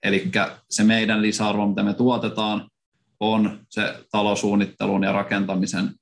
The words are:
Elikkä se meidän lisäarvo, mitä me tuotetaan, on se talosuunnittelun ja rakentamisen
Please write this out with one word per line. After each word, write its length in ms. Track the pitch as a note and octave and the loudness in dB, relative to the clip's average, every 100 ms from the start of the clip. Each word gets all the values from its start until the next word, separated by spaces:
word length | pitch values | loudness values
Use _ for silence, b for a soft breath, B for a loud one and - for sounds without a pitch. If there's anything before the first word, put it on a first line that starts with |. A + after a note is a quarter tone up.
Elikkä 560 | G2+ G2 F#2 G#2 G2 - _ | 0 0 0 -2 -2 -6 _
se 140 | - | 2
meidän 380 | G#2+ A2+ A2 G#2+ | 4 4 2 0
lisäarvo, 440 | G#2+ G#2 G#2+ G#2 G#2 | 0 0 -2 0 0
mitä 160 | G2 | 0
me 120 | G#2 | -2
tuotetaan, 720 | G2+ B2 A#2+ A2 - G#2+ G#2 - _ _ _ _ _ | 2 2 2 -2 -4 -4 -4 -8 _ _ _ _ _
on 400 | G#2+ A2 G#2 - _ | 0 2 0 -2 _
se 360 | - G2+ - - | -6 -6 -6 -4
talosuunnittelun 920 | G#2+ G#2 G2+ G#2 G#2 F#2+ - G2+ G2 | 0 0 0 2 2 0 -2 -2 0
ja 100 | G2 | 0
rakentamisen 840 | G2+ G2+ G2+ F#2+ F#2+ F#2+ F#2 F#2+ - | -2 -2 -2 -2 -2 -2 -2 -4 -6